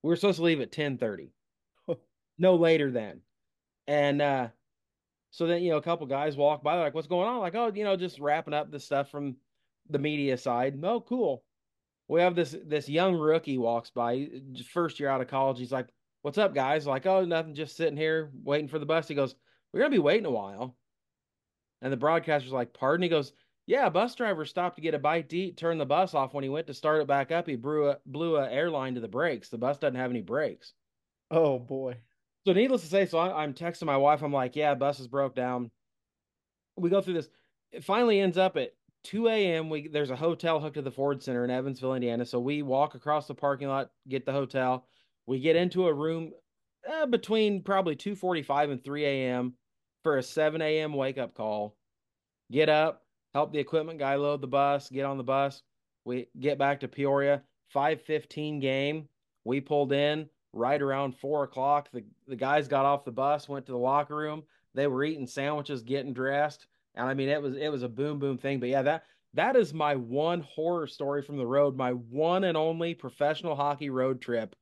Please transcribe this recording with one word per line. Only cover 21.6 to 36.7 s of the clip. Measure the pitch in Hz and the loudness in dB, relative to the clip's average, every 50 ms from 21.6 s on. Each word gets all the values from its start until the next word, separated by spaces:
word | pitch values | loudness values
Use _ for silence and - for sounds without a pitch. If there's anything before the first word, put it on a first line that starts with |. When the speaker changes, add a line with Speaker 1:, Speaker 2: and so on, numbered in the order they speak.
| _ _ _ _ | _ _ _ _
Speaker 1:
And | 123 131 | -4 -4
the | 135 123 | -2 2
broadcaster's | 131 151 165 165 156 160 151 147 131 127 131 | 2 4 4 4 2 2 0 0 0 -2 -2
like, | 131 123 117 _ | -2 -2 -4 _
"Pardon?" | - 135 131 151 175 180 | -2 2 2 2 4 2
He | 170 | 2
goes, | 165 156 139 - _ _ _ _ _ _ _ | 2 2 0 -2 _ _ _ _ _ _ _
"Yeah, | - 202 269 277 196 | 0 2 4 4 4
a | |
bus | 156 180 220 247 - | 4 2 0 0 -2
driver | - 247 220 196 156 156 | -4 -2 -2 -2 -2 -4
stopped | 143 - 180 175 180 - - | -6 -2 -2 -2 -2 -4 -4
to | |
get | 151 165 156 | -2 -2 -2
a | 147 | 2
bite | 139 151 160 170 156 135 | 2 2 0 0 -2 -2
to | 156 175 | -4 -4
eat, | 190 185 180 - | -4 -4 -6 -4
turned | 165 165 170 160 | -2 -2 0 0
the | 143 | 0
bus | 127 143 165 190 185 - | 2 4 2 2 2 2
off. | 147 135 131 - | 0 -2 0 -2
When | 143 139 | -6 -4
he | 135 | -4
went | 135 156 165 - | -4 -4 -6 -8
to | 139 | -10
start | - - 156 151 156 | -2 0 2 4 4
it | 151 135 | 4 4
back | 139 139 135 127 | 2 2 2 0
up, | 160 170 170 | -2 -2 -2
he | 165 139 120 | -2 -6 -6
blew | 117 143 151 151 147 143 | -4 -2 0 2 2 2
a, | 139 - _ | 0 -2 _
blew | - 131 147 165 170 160 151 | -12 -6 -4 -2 2 2 2
a | 135 127 | 0 0
airline | 117 135 160 175 160 143 131 131 127 | 0 0 0 0 0 -2 -2 -4 -4
to | 123 | -6
the | 113 107 | -6 -6
brakes. | 95 127 160 175 139 110 - - | -2 -2 0 0 -2 -4 -8 -10
The | - 113 | -8 -4
bus | 117 131 143 139 | -2 -2 -2 0
doesn't | - 147 127 127 | -2 -2 -2 -2
have | 127 127 | -4 -2
any | 123 120 | -4 -4
brakes." | 101 82 113 143 156 - - - - - - _ _ _ _ _ _ _ _ _ _ _ | -4 -4 -2 -2 -2 -2 -4 -8 -18 -20 -20 _ _ _ _ _ _ _ _ _ _ _
Speaker 2:
Oh, | 151 165 165 147 135 127 | 2 4 4 4 2 0
boy. | 123 123 143 135 131 127 120 117 - _ _ _ _ _ _ _ _ | -4 -6 -8 -6 -6 -6 -8 -10 -16 _ _ _ _ _ _ _ _
Speaker 1:
So | 196 180 | 2 4
needless | 190 233 269 262 233 170 | 6 6 4 4 0 0
to | 151 | 0
say, | 165 196 196 | 2 2 2
so | 180 - 160 | 2 2 0
I, | 165 185 190 156 151 | 0 2 0 -2 -4
I'm | 147 135 | -4 -6
texting | - 165 170 170 - 175 156 | -6 -6 -6 -6 -4 -2 0
my | 139 135 | 2 4
wife. | 139 143 151 143 | 6 6 4 4
I'm | 151 147 | 2 -2
like, | 143 139 127 127 123 | 0 0 0 -2 -2
"Yeah, | 147 151 147 143 | 0 2 2 2
bus | 123 139 139 143 139 | 2 0 -2 -2 -2
is | 135 120 | -8 -6
broke | 123 139 139 131 110 | -2 -2 -2 0 -2
down." | 131 123 127 127 123 123 117 _ _ _ _ _ _ _ _ _ _ _ _ _ _ _ _ _ _ _ _ | -2 -2 -2 -2 -4 -6 -8 _ _ _ _ _ _ _ _ _ _ _ _ _ _ _ _ _ _ _ _